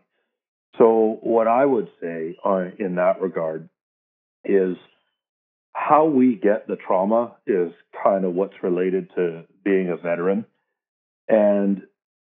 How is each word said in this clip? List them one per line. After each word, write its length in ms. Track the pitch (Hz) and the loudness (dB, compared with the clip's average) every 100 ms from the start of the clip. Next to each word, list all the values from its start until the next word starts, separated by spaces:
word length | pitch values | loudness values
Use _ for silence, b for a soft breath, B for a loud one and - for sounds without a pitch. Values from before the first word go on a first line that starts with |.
| _ _ _ _ _ _ _ - | _ _ _ _ _ _ _ 4
So 420 | 117 113 110 113 | 4 6 2 0
what 260 | - 117 113 | 0 2 4
I 180 | 120 143 | 2 2
would 220 | 123 90 - | 0 -2 -8
say, 340 | 85 82 80 87 | -10 -8 -10 -6
uh, 220 | 98 95 92 - | -2 -2 -2 -6
in 180 | 98 90 | -6 0
that 260 | 90 95 | 0 0
regard 480 | 95 87 80 80 82 _ _ _ _ _ _ _ | -2 -4 -6 -6 -12 _ _ _ _ _ _ _
is 320 | - 98 92 90 - _ _ _ _ _ _ _ _ | 0 2 2 -4 -12 _ _ _ _ _ _ _ _
how 320 | - - 147 160 | -6 2 2 4
we 300 | 139 127 107 | 2 2 2
get 320 | 101 110 - | 0 0 -4
the 80 | 95 | -10
trauma 600 | - 95 101 113 120 - - | -4 -2 0 -2 -4 -8 -4
is 260 | 95 85 85 _ - | -2 -2 -8 _ -4
kind 220 | 120 98 95 | -2 0 -2
of 80 | |
what's 280 | 87 98 - | -2 -4 -4
related 460 | 98 87 92 95 87 - | -4 -2 -2 -4 -6 -6
to 280 | 87 82 82 _ | -6 -6 -16 _
being 260 | 104 95 90 | -2 0 0
a 60 | 82 | -6
veteran. 500 | 85 85 90 101 117 _ _ _ _ _ _ _ - | -4 -4 -2 -2 -4 _ _ _ _ _ _ _ 0
And 540 | 113 104 101 101 98 - _ _ _ | 2 2 2 0 -2 -6 _ _ _